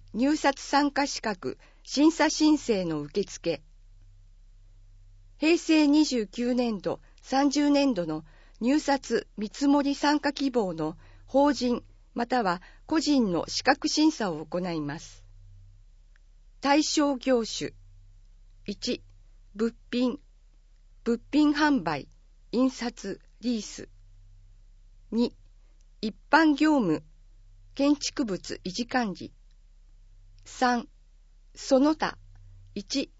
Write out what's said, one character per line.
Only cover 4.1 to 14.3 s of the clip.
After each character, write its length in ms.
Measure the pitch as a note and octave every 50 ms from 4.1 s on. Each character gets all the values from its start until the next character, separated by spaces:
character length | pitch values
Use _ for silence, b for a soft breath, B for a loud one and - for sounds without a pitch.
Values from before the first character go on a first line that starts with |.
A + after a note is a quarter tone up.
| - - - - - - - - - - - - - - - - - - - - - - - - - -
平 220 | - D#4 F4 E4
成 280 | - - D#4+ D#4 D4+ C#4+
二 160 | C#4+ D4+ D#4
十 220 | C#4+ C4 B3 G#3+
九 300 | G3+ - - A#3+ A#3+ B3+
年 260 | A#3+ B3 A#3 A3 F#3+
度、 180 | - E3+ C#3+ - b b b b
三 300 | b - B3+ C4 C#4+ D4
十 180 | C4+ D4 D4 D4
年 240 | C#4+ C#4 C#4+ C#4 B3
度 140 | F3+ F3 D#3
の 180 | D#3 D#3 D#3 b b b b b b b
入 200 | A3 A#3+ C#4 D4+
札 480 | - - C#4 C4+ - - A#3 G#3+ - - - -
見 120 | G#3 G#3+
積 180 | - - C#4 C#4+
も 160 | C#4+ C#4+ C#4
り 100 | C#4 C#4
参 260 | - - D4 D4+ D4
加 140 | - D4 C#4+
希 160 | - C#4 C#4
望 240 | A#3+ B3 G#3 F#3 E3+
の 240 | D#3+ D#3 D#3 D#3 b b b b b b b
法 260 | - C4+ C#4 D4 C#4+
人 300 | A#3 B3 B3 A#3+ G3+ - - - - - _ -
ま 100 | - A#3+
た 160 | A#3+ B3+ B3+
は 200 | A3+ F#3+ F3 F3+ b b b b b -
個 120 | D#4 D#4+
人 320 | C4 D4 D4 C4+ A#3 G3+
の 140 | F3 D#3+ - -
資 160 | - - -
格 240 | - C#4+ - - D#4
審 240 | - - D#4 D#4
査 200 | D4+ - A#3 F#3+